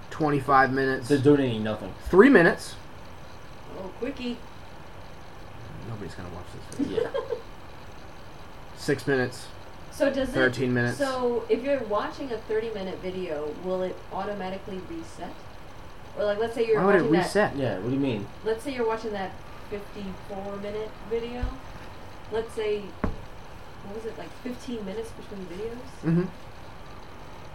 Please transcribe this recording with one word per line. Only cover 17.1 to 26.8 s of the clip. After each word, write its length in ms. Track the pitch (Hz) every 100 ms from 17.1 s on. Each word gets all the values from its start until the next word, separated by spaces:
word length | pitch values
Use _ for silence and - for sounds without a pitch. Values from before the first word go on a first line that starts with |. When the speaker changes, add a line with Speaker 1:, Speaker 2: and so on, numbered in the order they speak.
Speaker 3:
that 100 | 170
Speaker 1:
reset? 340 | - 202 196 143
Speaker 2:
Yeah, 220 | 123 92
what 100 | 113
do 60 |
you 60 | 135
mean? 260 | 139 104 101 -
Speaker 3:
Let's 180 | 214 220
say 100 | 285
you're 120 | 247 220
watching 260 | 220 226
that 180 | 202 185 - - - -
fifty-four 840 | 202 202 208 190 185 - 196 202 202
minute 320 | 202 214 214 - 202
video. 380 | 233 233 247 - 269 - - - - - - -
Let's 240 | 220 220
say, 260 | 226 214 208 190 -
what 920 | - - - - - - - - 196
was 120 | 220 220
it, 100 | -
like, 140 | 165 -
fifteen 400 | 254 247 - 226 196
minutes 240 | 220 226
between 340 | - - 196 175
videos? 280 | 180 226 240 262 -
Speaker 1:
Mm-hmm. 200 | 165 170 180 - - - - -